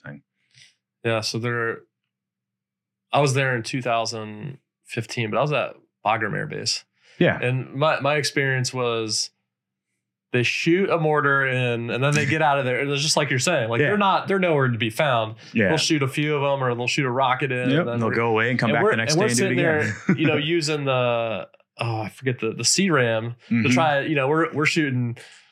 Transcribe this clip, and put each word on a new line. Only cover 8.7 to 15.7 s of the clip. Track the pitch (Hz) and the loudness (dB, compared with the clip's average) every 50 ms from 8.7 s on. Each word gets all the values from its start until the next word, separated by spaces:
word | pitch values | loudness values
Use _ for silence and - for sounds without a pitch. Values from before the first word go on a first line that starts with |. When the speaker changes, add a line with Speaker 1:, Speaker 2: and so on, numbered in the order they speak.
| - | -4
Speaker 2:
was | 127 123 120 117 113 113 110 104 - - - _ _ _ _ _ _ _ _ _ _ _ _ _ _ _ _ _ _ _ _ - | -2 -2 -2 -2 -2 -2 -4 -4 -4 -6 -6 _ _ _ _ _ _ _ _ _ _ _ _ _ _ _ _ _ _ _ _ -2
they | 127 120 | -2 0
shoot | 117 - - - 170 165 185 196 180 | 0 -2 -2 0 2 2 2 2 2
a | 156 170 | 0 0
mortar | 156 156 151 147 139 139 139 139 135 | 0 2 2 2 2 2 2 2 2
in, | 135 127 127 127 123 120 117 117 120 | 0 0 0 0 0 -2 -2 -4 -4
and | 107 123 131 | -2 0 0
then | 143 147 | 2 2
they | 151 147 | 0 0
get | 139 156 156 156 | 0 0 2 2
out | 147 139 139 | 2 2 2
of | 131 | 0
there. | 127 127 117 | 0 -2 -2
And | 139 143 | -2 -2
it's | 143 139 143 | -2 -2 -2
just | 156 - | 0 0
like | 165 151 135 | 0 0 0
you're | 143 127 | 0 -2
saying, | 127 180 175 147 117 110 | 0 0 0 0 0 0
like, | 117 120 | 0 2
Speaker 1:
Yeah. | 147 135 | 2 2
Speaker 2:
they're | 208 202 | 2 2
not, | 202 190 180 160 131 | 2 2 2 2 0
they're | 127 190 196 | 0 -2 0
nowhere | 185 175 160 143 135 | 2 2 2 2 2
to | 127 120 | 2 0
be | 110 120 110 | 0 -2 -2
found. | 110 - 160 147 127 117 110 110 110 - - - - | 0 0 0 2 2 0 0 -2 -6 -12 -14 -6 0
Speaker 1:
Yeah. | 113 107 | 2 2
Speaker 2:
They'll | 95 | 2